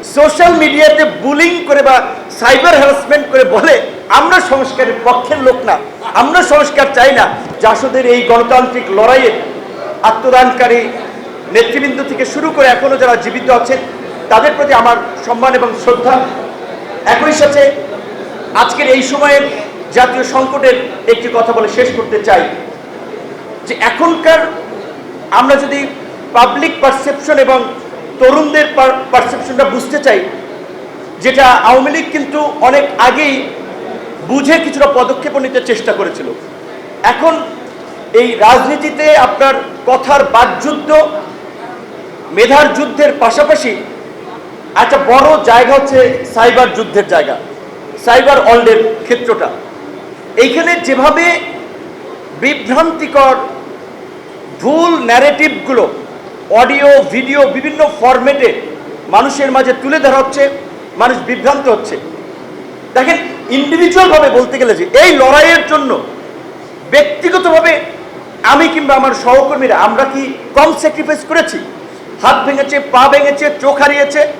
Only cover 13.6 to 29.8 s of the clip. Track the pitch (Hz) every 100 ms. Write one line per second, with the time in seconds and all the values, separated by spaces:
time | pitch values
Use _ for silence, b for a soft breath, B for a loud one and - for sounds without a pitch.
13.6 | 233 262 - - - - - 285 302 294
14.6 | 285 240 262 233 - - - 233 247 254
15.6 | 233 - - 240 240 262 262 - - -
16.6 | - - - - - - 311 - 587 587
17.6 | 554 - - - - - - - - 208
18.6 | 247 - 269 262 262 285 285 277 277 -
19.6 | - - - 233 254 254 240 262 262 277
20.6 | 262 247 247 - 233 233 240 233 226 226
21.6 | 214 247 247 226 226 214 202 180 - -
22.6 | - - - - - - - - - -
23.6 | - - 226 - 339 311 320 320 - -
24.6 | - - - - - - - 202 262 277
25.6 | 285 285 269 - - - - 233 254 277
26.6 | 320 - 269 - 285 277 - 285 262 262
27.6 | 226 - - - - - 254 294 302 302
28.6 | 294 254 262 262 - 254 247 247 - 254
29.6 | 220 240